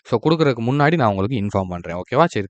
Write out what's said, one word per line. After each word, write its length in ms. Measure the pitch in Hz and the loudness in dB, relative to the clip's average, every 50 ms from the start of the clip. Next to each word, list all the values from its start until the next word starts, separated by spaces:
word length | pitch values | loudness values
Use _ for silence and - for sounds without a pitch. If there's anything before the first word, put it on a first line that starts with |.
| _ | _
So, 140 | - 127 110 | -4 -4 0
கொடுக்கறதுக்கு 520 | - 151 165 156 160 143 123 117 113 120 | 2 0 2 2 2 0 0 0 -2 -2
முன்னாடி 240 | 139 147 143 147 170 | 0 2 2 2 4
நான் 200 | 165 127 107 101 | 2 2 2 2
உங்களுக்கு 220 | 95 95 110 135 101 | 0 -2 -2 -2 -2
இன்ஃபார்ம் 320 | 101 101 - 98 95 92 | -4 -2 -2 -2 -2 -2
பண்றேன். 260 | 90 87 87 82 85 | -6 -8 -8 -8 -8
ஓகேவா? 300 | 90 92 - 120 135 165 | -8 -6 -2 2 2 2
சரி, 200 | 175 - 110 98 | 2 0 -4 -4